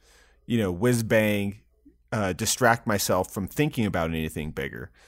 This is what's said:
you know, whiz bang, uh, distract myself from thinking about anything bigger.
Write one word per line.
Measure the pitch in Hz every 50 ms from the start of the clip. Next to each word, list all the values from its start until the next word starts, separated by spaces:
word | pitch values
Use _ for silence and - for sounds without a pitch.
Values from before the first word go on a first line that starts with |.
| _ _ _ - _ _ _ _ _
you | - 120 113
know, | 107 92
whiz | 90 87 110 123 123 117 113
bang, | 104 123 110 110 107 104 101 101 101 101 104 _ _ _ _ _ - - _ _ -
uh, | - 110 101 95 92
distract | - 110 - - - 127 113 117 - - 113
myself | 104 98 - - 101 90 92 - -
from | 104 95 85
thinking | - - 147 151 - - 110
about | 101 87 90 82 82
anything | 82 80 80 78 - 85 76 78
bigger. | 76 - 71 67 - 57 62 - _ _ -